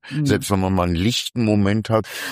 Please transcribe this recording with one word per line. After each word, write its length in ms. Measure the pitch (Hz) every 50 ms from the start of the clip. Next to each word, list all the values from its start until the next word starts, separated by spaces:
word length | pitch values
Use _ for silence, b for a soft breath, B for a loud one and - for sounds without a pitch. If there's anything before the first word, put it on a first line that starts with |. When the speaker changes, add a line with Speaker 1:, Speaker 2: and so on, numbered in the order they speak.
| - -
Speaker 1:
Mhm. 160 | - 151 151
Speaker 2:
Selbst 240 | 139 104 95 - -
wenn 100 | 101 95
man 140 | 95 92 95
mal 100 | 92 87
einen 100 | 87 87
lichten 500 | 80 92 113 123 - - - - 127 117
Moment 460 | 107 104 104 101 98 104 113 107 -
hat. 160 | 113 110 104 B B B B B